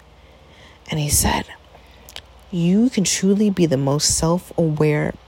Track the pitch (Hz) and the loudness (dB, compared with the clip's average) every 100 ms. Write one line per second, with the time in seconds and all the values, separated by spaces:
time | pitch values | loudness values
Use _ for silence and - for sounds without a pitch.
0 | - - - - - - - - - 156 | -20 -20 -20 -20 -20 -20 -20 -20 -8 -6
1 | 147 - - - - - - - - - | -2 0 0 -2 -6 -16 -20 -20 -20 -20
2 | - - - - - 180 170 196 247 - | -20 -20 -20 -20 -8 -2 2 2 2 0
3 | 170 - 190 202 214 185 165 131 139 147 | -2 0 2 2 2 2 2 2 0 0
4 | - - 160 175 - - 165 151 151 151 | 0 0 0 -2 -4 -2 -2 2 0 0
5 | 151 - | -2 -8